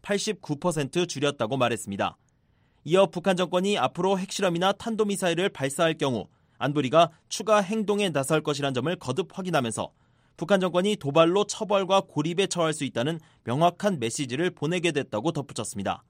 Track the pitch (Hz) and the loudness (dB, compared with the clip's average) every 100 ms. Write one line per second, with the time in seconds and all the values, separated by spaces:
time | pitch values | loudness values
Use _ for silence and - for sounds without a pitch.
0 | - 202 214 202 - 147 180 165 135 175 | -2 -2 -2 -6 -6 -2 0 -2 -2 -2
1 | 175 139 143 - 110 131 120 113 - 98 | -2 0 -2 0 -2 2 2 0 -6 -4
2 | 98 - _ _ _ _ _ _ 143 180 | -4 -4 _ _ _ _ _ _ 0 4
3 | 196 180 196 180 180 180 196 202 127 - | 4 2 -2 0 0 0 0 0 0 0
4 | 185 196 190 - 190 170 185 202 233 214 | 0 0 -2 -2 0 2 0 0 -6 -2
5 | 214 196 185 170 196 - 139 135 165 160 | 0 0 0 0 -2 -2 -4 0 0 2
6 | 143 113 - _ _ _ 135 147 127 156 | -2 -2 -6 _ _ _ -2 0 4 4
7 | 165 _ _ - 202 214 185 220 202 208 | 4 _ _ -8 2 2 2 -4 -2 0
8 | 202 143 131 156 151 139 143 127 139 180 | 0 -2 0 0 0 -2 -2 -2 -2 -4
9 | - 127 165 - 185 156 117 110 90 _ | -4 -4 -4 -6 -2 0 0 -4 -8 _
10 | _ _ _ - 160 196 185 180 196 208 | _ _ _ -10 0 2 2 2 0 0
11 | 139 151 165 190 202 - 202 202 185 196 | 2 4 6 4 0 -4 0 0 4 2
12 | 190 151 151 175 190 175 160 156 135 117 | 2 -4 -2 0 -2 0 0 0 -4 -2
13 | 131 165 _ _ 110 131 175 175 202 170 | -2 -4 _ _ -4 2 2 2 -2 0
14 | 117 - 131 131 180 175 147 180 170 147 | -4 -4 -4 -2 -2 -2 -2 0 0 -2
15 | 123 107 139 165 131 117 107 101 98 87 | -2 -2 -2 -4 -8 -8 -8 -6 -4 -6